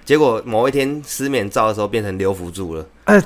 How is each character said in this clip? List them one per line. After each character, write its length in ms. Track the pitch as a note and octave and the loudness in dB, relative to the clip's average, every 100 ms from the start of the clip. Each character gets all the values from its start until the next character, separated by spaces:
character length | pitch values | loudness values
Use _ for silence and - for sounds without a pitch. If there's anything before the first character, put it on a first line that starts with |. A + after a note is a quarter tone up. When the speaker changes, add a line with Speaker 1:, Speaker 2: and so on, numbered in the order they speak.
Speaker 1:
结 120 | - D3 | 0 4
果 240 | D3 A2+ A#2+ | 4 2 0
某 220 | A2 B2+ | 0 2
一 20 | |
天 320 | C#3 C3+ D3 | 2 -2 -4
失 240 | C#3+ - C#3 | -8 -6 -2
眠 220 | C3 G2+ | -2 0
照 160 | A#2+ A2 | 0 0
的 80 | |
时 60 | G#2+ | 0
候 80 | G2+ | -2
变 160 | A2+ | -2
成 120 | G#2 F#2+ | -4 -2
刘 160 | F#2+ | -2
福 160 | F#2+ F2 | -2 -8
助 240 | F2 F2+ D#2+ | -10 -8 -10
了。 100 | D#2 _ - | -12 _ 4
Speaker 2:
哎， 140 | G#3 | 4